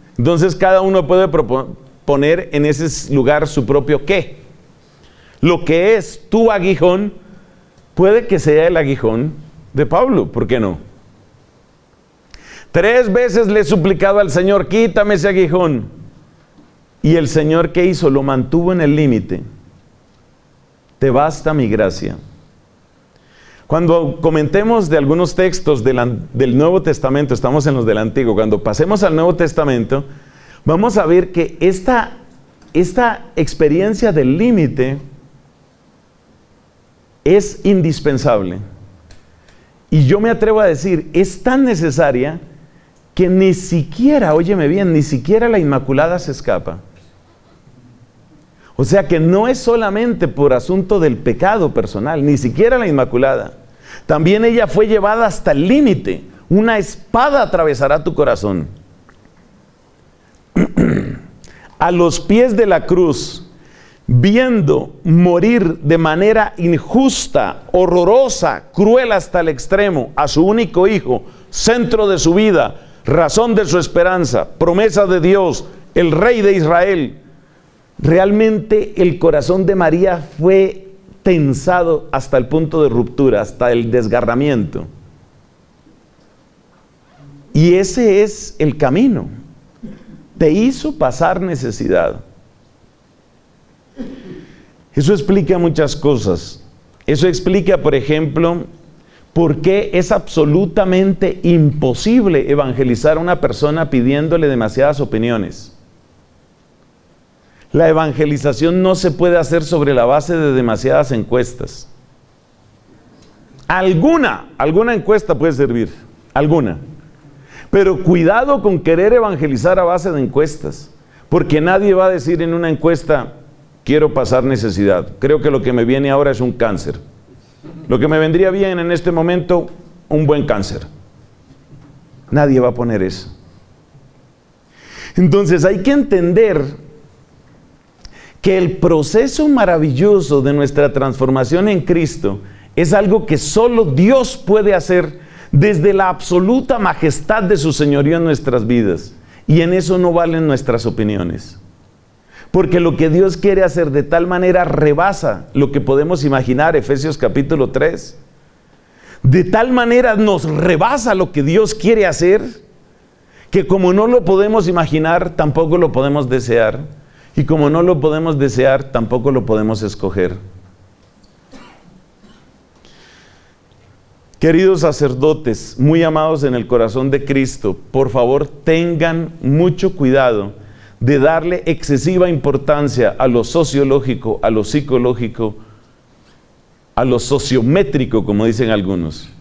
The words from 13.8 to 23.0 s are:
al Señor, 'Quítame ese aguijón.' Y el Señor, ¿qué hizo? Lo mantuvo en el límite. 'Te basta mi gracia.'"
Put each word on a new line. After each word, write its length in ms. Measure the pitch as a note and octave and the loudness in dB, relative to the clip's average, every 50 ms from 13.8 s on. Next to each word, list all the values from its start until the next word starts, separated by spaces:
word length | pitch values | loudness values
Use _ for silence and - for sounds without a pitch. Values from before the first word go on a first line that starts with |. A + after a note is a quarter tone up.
| D#3 G3 G3 - G3+ G3 G3+ G#3 | 2 2 0 2 2 2 2 2
al 120 | G3+ F#3 | 2 2
Señor, 380 | C3 F3 F3+ F#3+ G3+ G3 F#3 F#3 | 0 0 2 2 2 2 0 0
'Quítame 460 | F3+ A3 A3+ A3+ - A3+ G#3 G#3 G#3 | 0 0 2 2 2 0 2 2 2
ese 140 | F3+ D3 G3+ | 0 0 0
aguijón.' 680 | F#3+ F#3 F#3 D#3+ D#3 F3+ F3+ D#3+ C#3+ A#2+ G2+ - - - - - - - _ _ _ _ _ _ _ _ - _ _ _ _ _ _ _ | 2 2 2 2 2 0 0 0 -2 -2 -6 -8 -14 -20 -20 -20 -20 -20 _ _ _ _ _ _ _ _ -20 _ _ _ _ _ _ _
Y 140 | - D3+ E3 | 0 2 2
el 140 | E3 D#3 C3+ | 2 2 0
Señor, 420 | - D#3 D3+ D3+ D#3+ E3 E3+ D3+ | 0 0 2 2 2 2 0 0
¿qué 160 | - F3+ F3 | 0 0 2
hizo? 240 | F#3 F3+ D3 F3 D3 | 2 2 2 2 2
Lo 140 | C3+ C#3 C3+ | 2 2 0
mantuvo 480 | C#3 C3+ B2+ B2 - - E3 E3+ F3+ F#3 | 0 0 -2 -2 0 0 0 0 0 0
en 80 | F3 | 0
el 160 | D#3+ C#3+ D3 | 2 2 2
límite. 460 | D3+ D3+ C#3 A#2+ G#2+ F#2 - F#2 - - A2 - - - _ _ _ _ _ _ _ _ _ _ _ _ _ _ _ _ _ _ _ _ _ _ _ _ _ _ - | 2 2 2 0 0 -2 -4 -8 -10 -10 -12 -20 -20 -20 _ _ _ _ _ _ _ _ _ _ _ _ _ _ _ _ _ _ _ _ _ _ _ _ _ _ -4
'Te 120 | C#3 C3+ | -2 0
basta 440 | B2+ C3+ D3 D#3+ D#3 - - D#3 D#3 | 2 2 0 0 -2 -4 -4 -2 0
mi 140 | D3 B2+ G#2+ | 0 0 0
gracia.'" 480 | G#2 G#2 G#2 F#2+ E2 - - G2+ - - - - - - _ _ _ _ _ _ _ _ _ _ _ _ | 0 0 0 0 -2 -4 -8 -10 -10 -10 -14 -20 -20 -20 _ _ _ _ _ _ _ _ _ _ _ _